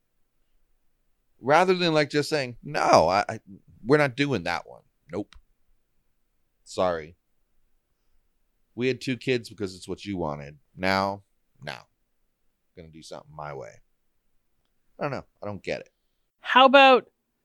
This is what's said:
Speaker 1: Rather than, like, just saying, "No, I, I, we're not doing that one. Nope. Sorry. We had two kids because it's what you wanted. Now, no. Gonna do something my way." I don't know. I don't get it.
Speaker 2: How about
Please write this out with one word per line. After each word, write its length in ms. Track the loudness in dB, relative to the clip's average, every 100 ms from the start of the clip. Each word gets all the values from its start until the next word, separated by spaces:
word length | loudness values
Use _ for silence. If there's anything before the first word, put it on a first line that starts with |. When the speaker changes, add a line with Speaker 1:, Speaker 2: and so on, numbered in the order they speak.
| _ _ _ _ _ _ _ _ _ _ _ _ _ _
Speaker 1:
Rather 320 | 2 4 4
than, 180 | 2 2
like, 160 | 0 0
just 220 | -2 -2
saying, 260 | -4 -6 -10
"No, 460 | -8 -2 4 6 6
I, 180 | 2 -2
I, 120 | -8 -14 -20 _ -8
we're 140 | 0 2
not 180 | 2 -2
doing 280 | -2 -2
that 220 | -2 -6 -8
one. 140 | -20 _ _ -12
Nope. 240 | -10 -10 -16 _ _ _ _ _ _ _ _ _ _ _ _
Sorry. 520 | -12 -4 -2 -2 -10 -20 _ _ _ _ _ _ _ _ _ _ _ _ _ _ _
We 140 | -6 -4
had 140 | -4
two 160 | -6 -6
kids 320 | -2 -2 -4
because 240 | -10 -10 -10
it's 120 | -12
what 180 | -12 -8
you 100 | -6
wanted. 400 | -6 -8 -12 -20 _
Now, 500 | -6 0 0 0 -4 _ _ _ -18
no. 140 | -14 -14 -16 _ _ _ _ _ _ _ _
Gonna 140 | -20 -20
do 140 | -20
something 280 | -18 -20 -18 -16
my 160 | -14
way." 200 | -12 -16 -20 _ _ _ _ _ _ _ _ _ _ _ -10
I 40 |
don't 80 | -8
know. 120 | -8 -12 -14
I 60 | -14
don't 160 | -12
get 200 | -8 -8
it. 80 | -10 _ _ _ _ _
Speaker 2:
How 240 | 0 4
about 440 | 6 8 8 6 2 _ _ _